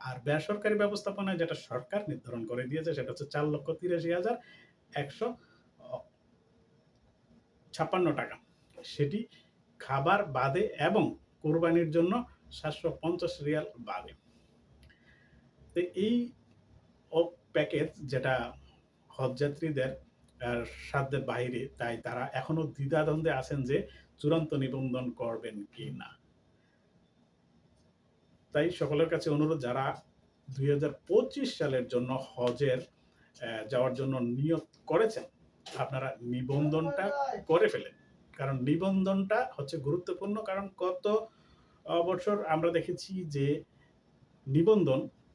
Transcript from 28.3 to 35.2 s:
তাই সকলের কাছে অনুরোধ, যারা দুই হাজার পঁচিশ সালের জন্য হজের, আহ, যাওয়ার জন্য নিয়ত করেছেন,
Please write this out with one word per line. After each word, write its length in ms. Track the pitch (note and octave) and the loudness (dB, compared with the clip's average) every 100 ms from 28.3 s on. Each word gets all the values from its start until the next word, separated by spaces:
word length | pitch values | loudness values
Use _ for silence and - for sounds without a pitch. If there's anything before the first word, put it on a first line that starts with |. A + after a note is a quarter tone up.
| _ _ | _ _
তাই 180 | D3+ E3 | 2 2
সকলের 380 | - C#3+ D3 E3 | 2 0 2 2
কাছে 220 | D#3+ D#3 | 2 2
অনুরোধ, 300 | D3 D#3 D#3+ | 2 2 2
যারা 420 | A#2+ B2+ C#3+ - - _ _ _ - C3+ | -2 -2 -2 -4 -10 _ _ _ -12 -2
দুই 140 | C#3 | 2
হাজার 200 | C#3+ D3 - - | 2 2 -2 4
পঁচিশ 500 | G#3 B3+ C#4+ C4 - | 4 4 0 -4 0
সালের 300 | D3 B2+ A#2+ | 0 0 0
জন্য 300 | B2 B2 C3 | -2 0 -4
হজের, 560 | - - B2 A#2+ C#3 B2+ | -6 -2 0 2 2 0
আহ, 880 | - _ _ _ _ - A#2 A2+ G#2+ | -4 _ _ _ _ -12 -8 -6 -2
যাওয়ার 260 | B2+ B2+ | 2 2
জন্য 220 | A#2+ C3+ C3 | 0 -2 0
নিয়ত 500 | A#2+ B2+ D3+ D#3 - _ - | 0 0 2 0 -2 _ 2
করেছেন, 380 | E3 A3 - | 4 4 0